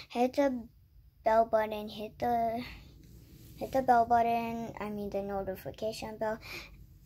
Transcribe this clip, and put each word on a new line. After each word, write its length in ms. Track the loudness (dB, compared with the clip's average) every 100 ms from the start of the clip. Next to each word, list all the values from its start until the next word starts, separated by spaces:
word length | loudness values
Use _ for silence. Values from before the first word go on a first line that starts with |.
| -8
Hit 260 | 0 2
the 300 | 4 2 0 -8 -20 -20 -20 -20 _
bell 200 | 4 4
button, 440 | 6 2 2 -4 -8
hit 300 | -8 -10 -4
the, 460 | 0 2 0 -2 -8 -14 -20 -20 -20 -20 -20 -20 -20 -10
hit 140 | -2
the 120 | 0
bell 240 | 6 6 6
button, 680 | 4 4 0 -2 -6 -8 -8
I 100 | -6
mean 200 | -6 -4
the 120 | -4
notification 920 | -4 -4 -6 -8 -10 -6 -6 -6 -10 -6
bell, 240 | -4 -4 -10 -14 -14 -20 -20 -14